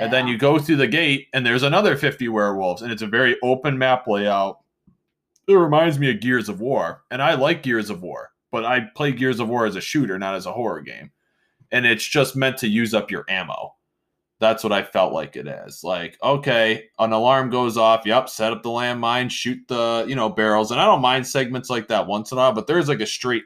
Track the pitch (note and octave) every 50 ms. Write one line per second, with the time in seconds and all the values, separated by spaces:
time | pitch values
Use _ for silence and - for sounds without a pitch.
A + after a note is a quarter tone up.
0 | A#2 A2+ B2+ C3 B2+ B2 A#2+ A2 C#3 C#3+ D#3 D#3 D3 D#3+ D#3+ C#3 C3+ A2+ A#2+ D#3+
1 | E3 D3 C#3 C#3 - _ - C3+ B2 A#2+ A#2+ B2+ C3+ C#3+ D#3+ G3 G#3 F#3 C#3 -
2 | C#3+ C3+ B2 - B2 A#2 A2 G#2+ G#2 G2+ G2 F#2+ F#2+ F#2 F2+ F#2 A2+ A#2+ A2+ G#2+
3 | A2+ G2+ A2 A#2+ C3 A#2+ A#2+ - B2 B2 C3 B2+ - D3 C3+ C3 C3 C3 B2+ -
4 | - A2+ G#2 G2+ G2+ G#2 G2+ G2 G2 G2 F#2 _ _ _ _ _ _ _ _ _
5 | _ _ _ _ _ _ _ _ _ - G3 F#3 E3+ D3+ D3+ D#3 E3 E3+ D3 C#3
6 | C#3+ C3+ A2+ G2+ A2+ B2+ B2+ A#2+ G#2+ G#2 G2 F#2 A2 C3+ C3 G#2 E2+ E2+ E2 -
7 | _ - A#2+ B2+ C#3 E3 D#3+ C3 C3+ D#3 E3+ E3+ - C3 A#2 A2+ G#2 G2+ G2 F2
8 | F2+ D#2+ C2+ A#1 - - _ _ _ _ - A#2 A2+ A#2 B2+ B2+ A2+ G#2+ - -
9 | D3 C#3+ B2+ A#2 C3 C3 B2 A2+ A#2 A2 A#2+ A#2+ A2+ G#2+ F#2 F2+ - - - D3+
10 | B2+ G2+ F#2+ F#2+ G2 F#2+ G2 F#2 F2 F2+ F#2+ A#2+ A#2+ G#2 E2+ D2+ C#2 B1+ A1 A1+
11 | D2 - _ _ _ _ _ _ _ _ _ _ _ _ A#2+ B2 B2 A#2+ A2+ G#2+
12 | - - - D3+ C3 - - C3+ C3+ C3+ B2+ - B2 G#2+ G#2 A#2 A#2 G#2+ A2+ G#2
13 | - - G2 E2 - - F#2+ F#2+ E2+ D2+ - - - - - _ _ _ _ _
14 | _ _ _ _ _ _ _ - A2+ A2 A2+ A2 - G#2+ G2+ G2 F#2+ - - G2
15 | F#2 D#2+ C#2 D#2+ D2 D2 - D2+ C#2+ D2 C2 - - - - - - F2 F#2 F2
16 | E2+ E2+ - - - B2+ C#3+ C#3 C#3+ C#3+ A#2+ A#2 A2 A2 A2 - - _ _ -
17 | A2 A2 A2+ A2 A#2 B2+ C3+ C3+ C3 B2 B2 B2 B2 A#2+ A2 A#2 A2+ A2+ A2+ A2
18 | - G#2 A2+ C3 - - - - A2 A2 A2+ G#2+ - A#2 A#2 A#2+ B2 B2 B2 A#2+
19 | A#2 A#2 A#2+ B2+ B2+ A2+ - - - A#2+ B2+ B2+ - - B2+ A#2+ A#2 A#2 A#2 A#2
20 | A2 B2 C3+ B2+ A2+ A2 F#2 A2+ A2 G#2+ G#2+ A2 G#2+ A2 A#2+ C#3 F#3 A3 G3+ C#3+
21 | B2+ B2+ C3 C3+ B2+ - - C#3 C3 A#2 B2+ B2 B2+ - B2 A#2 G#2+ - A2+ G2+
22 | E2 F2+ G2+ G#2+ G#2+ - B2+ B2+ C3 C3 A2 A2 G#2+ - D#3+ F3 D3+ D3 C#3 G#2+
23 | G#2+ - - - - B2 A#2+ A2 -